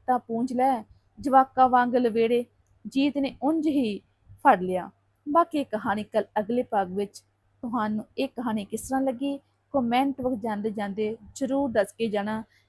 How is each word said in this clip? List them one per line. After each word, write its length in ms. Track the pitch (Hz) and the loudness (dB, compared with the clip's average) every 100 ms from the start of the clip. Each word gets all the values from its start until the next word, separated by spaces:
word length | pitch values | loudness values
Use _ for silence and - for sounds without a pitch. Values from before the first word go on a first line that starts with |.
| - | -2
ਤਾਂ 120 | 247 | -2
ਪੂੰਝ 340 | - 226 254 | -2 -4 -4
ਲੈ, 300 | 247 269 240 - - _ - | 0 2 0 -4 -20 _ -8
ਜਵਾਕਾਂ 480 | 226 262 262 - 254 | 4 4 4 4 4
ਵਾਂਗ 260 | 247 247 254 | 6 4 2
ਲਵੇੜੇ।" 480 | 240 220 226 240 240 _ _ _ | 2 2 2 2 -2 _ _ _
ਜੀਤ 320 | 214 269 285 285 | -6 0 0 0
ਨੇ 180 | 269 - | -4 -2
ਉਂਝ 240 | 269 320 311 | 0 0 0
ਹੀ 340 | 285 226 196 _ _ _ - | 0 0 -4 _ _ _ 2
ਫੜ 160 | 285 202 | 4 4
ਲਿਆ। 300 | 185 180 185 _ _ _ 294 | 2 -4 -6 _ _ _ 0
ਬਾਕੀ 380 | 320 339 294 | 2 2 -2
ਕਹਾਣੀ 380 | 277 208 214 208 | -4 -4 -2 -4
ਕੱਲ੍ਹ 360 | 214 220 - 214 | -2 -2 -2 -4
ਅਗਲੇ 220 | 202 240 | -2 -2
ਭਾਗ 280 | 247 214 185 | -2 -2 -2
ਵਿੱਚ। 300 | 190 202 - _ _ _ - | -4 -6 -8 _ _ _ -14
ਤੁਹਾਨੂੰ 420 | 240 233 214 214 - - | -8 -4 -2 -4 -6 -6
ਇਹ 100 | 269 | -6
ਕਹਾਣੀ 360 | - 233 214 | -4 -6 -4
ਕਿਸ 240 | 202 220 - | -6 -8 -4
ਤਰ੍ਹਾਂ 120 | 262 | -2
ਲੱਗੀ, 360 | 269 240 277 277 _ _ _ | -2 -2 -4 -6 _ _ _
ਕੁਮੈਂਟ 460 | 277 233 247 277 262 | -2 0 0 0 -2
ਵਿੱਚ 200 | 254 240 | -4 -4
ਜਾਂਦੇ 280 | 220 208 220 | -4 -4 -6
ਜਾਂਦੇ 460 | 208 202 196 214 226 - | -6 -6 -4 -4 -6 -14
ਜ਼ਰੂਰ 360 | - 254 277 277 | -6 -2 0 0
ਦੱਸ 220 | 226 - | 0 0
ਕੇ 160 | - 226 | -2 -4
ਜਾਣਾ 340 | 202 202 220 - _ | -2 -4 -6 -8 _